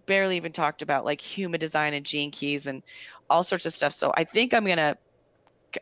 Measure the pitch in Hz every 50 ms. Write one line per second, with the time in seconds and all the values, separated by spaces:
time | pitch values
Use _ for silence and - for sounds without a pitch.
0 | _ - 196 196 196 190 185 170 160 165 156 - 156 147 - - 151 - 143 135
1 | - - 147 - - - - 196 196 175 165 160 160 156 - 156 151 147 147 143
2 | 143 - - 147 147 147 - - 143 143 143 143 139 139 135 131 - - - -
3 | - - - - _ - 151 165 180 - 190 170 - 165 - - 156 143 - -
4 | - 139 - 156 165 - - 214 240 247 240 233 214 190 180 165 156 147 - -
5 | _ _ _ _ _ _ _ _ _ _ _ _ _ _ - -